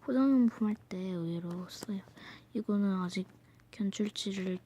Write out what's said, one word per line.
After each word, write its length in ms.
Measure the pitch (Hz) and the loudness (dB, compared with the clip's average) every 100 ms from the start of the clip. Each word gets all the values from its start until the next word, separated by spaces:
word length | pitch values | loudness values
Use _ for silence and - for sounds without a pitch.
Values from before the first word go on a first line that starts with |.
포장용품 640 | - 254 269 269 240 - 214 | 0 4 6 8 6 4 0
할 80 | 214 - | 0 -6
때 100 | 185 | -8
의외로 680 | 185 180 165 170 175 175 180 | -4 -4 -2 -4 -6 -8 -10
써요. 320 | - - 196 - - - - - | -12 -8 -8 -8 -20 -20 -20 -10
이거는 360 | 220 214 208 202 190 | -8 -2 2 2 0
아직 260 | 180 185 185 - _ - _ | -2 -4 -6 -12 _ -20 _
견출지를 840 | - 202 - 208 - - 196 190 185 | -4 -4 -2 -4 -2 -6 -4 -4 -4